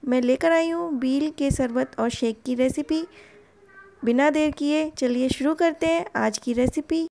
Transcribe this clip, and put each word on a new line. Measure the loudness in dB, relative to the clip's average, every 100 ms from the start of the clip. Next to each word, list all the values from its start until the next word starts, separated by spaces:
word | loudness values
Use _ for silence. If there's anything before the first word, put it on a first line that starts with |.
मैं | 0 0
लेकर | 2 2 4
आई | 4 2
हूँ | -2 -4
बील | -2 0 0 -2
के | -2 -2
शरबत | 0 0 0 -4 -2
और | -4
शेक | -2 -4 -4
की | -6
रेसिपी। | 0 0 0 -2 -4 -4 -12 -20 -20 -20 _ -20 -20 -20 -6
बिना | 0 4 4
देर | 4 0
किए | 0 0 0 -2
चलिए | -2 -2 0 0
शुरू | 0 -2
करते | 2 0 2 0
हैं | 0 -2 -2
आज | -2 -2
की | -4
रेसिपी। | 0 0 0 -4 -2 -4 _